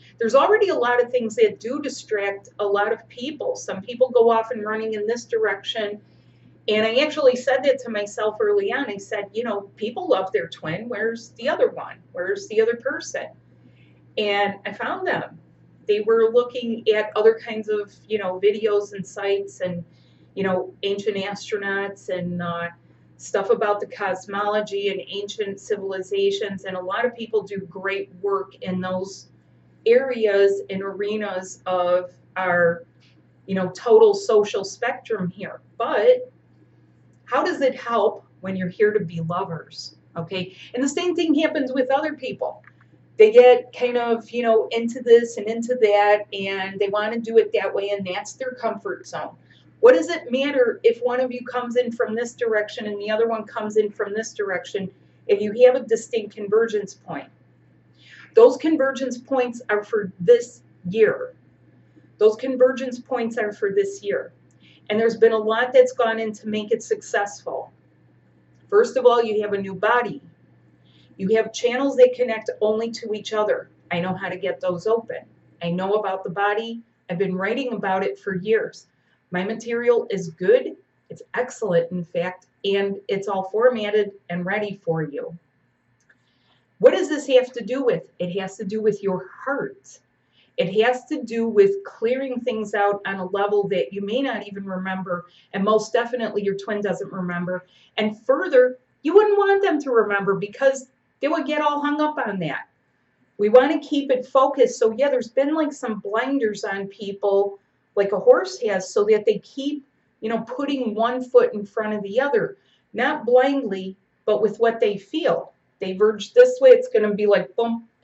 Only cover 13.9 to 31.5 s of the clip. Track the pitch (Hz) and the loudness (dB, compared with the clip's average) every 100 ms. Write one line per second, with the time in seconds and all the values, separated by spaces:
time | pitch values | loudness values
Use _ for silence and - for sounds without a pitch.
13.9 | _ _ - 208 202 196 - 208 208 - | _ _ -4 -2 0 0 -2 -12 -8 -6
14.9 | 381 370 185 - - _ _ _ _ - | -4 -4 -4 -6 -16 _ _ _ _ -2
15.9 | 208 214 226 226 240 247 - 233 226 - | 0 4 4 4 4 0 -6 -6 -2 2
16.9 | 214 214 208 220 220 240 220 214 208 202 | 2 2 2 4 2 -4 -8 -4 -6 -6
17.9 | - - 214 190 185 202 214 214 202 202 | -14 -6 -4 -4 0 0 0 -2 -2 -4
18.9 | 202 - 208 202 196 196 - 180 175 170 | -12 -12 -8 -4 -4 -4 -8 -8 -8 -12
19.9 | _ _ _ _ 196 190 185 - - 196 | _ _ _ _ -6 -2 -2 -4 -6 -4
20.9 | 202 220 196 196 202 - 208 196 196 196 | -4 -4 -4 -6 -8 -8 -6 -4 -4 -6
21.9 | - - 180 175 175 175 170 170 - _ | -10 -8 -6 -6 -6 -6 -6 -8 -12 _
22.9 | _ _ - - 196 196 233 208 202 202 | _ _ -20 -6 -4 0 0 0 -2 -4
23.9 | - 196 185 - 202 208 214 202 202 202 | -6 -6 -6 -6 -4 -2 -2 -2 -4 -4
24.9 | 185 - 196 202 - 196 196 - 202 190 | -4 -8 -10 -10 -8 -8 -8 -6 -6 -4
25.9 | 190 185 196 196 196 202 196 190 185 180 | -8 -4 0 0 0 -6 -8 -8 -8 -6
26.9 | 208 240 233 226 214 196 196 175 190 190 | -2 -2 -4 -4 -4 -2 -10 -10 -8 -6
27.9 | 196 196 - 202 196 190 - 190 185 185 | -6 -8 -8 -4 -4 -6 -10 -6 -6 -4
28.9 | 185 190 - - _ _ _ _ _ 226 | -6 -8 -12 -20 _ _ _ _ _ 4
29.9 | 247 269 233 214 202 196 196 - 190 196 | 4 2 -2 2 4 4 2 -6 -8 -8
30.9 | 190 202 214 202 185 185 | -6 -6 -4 -6 -8 -10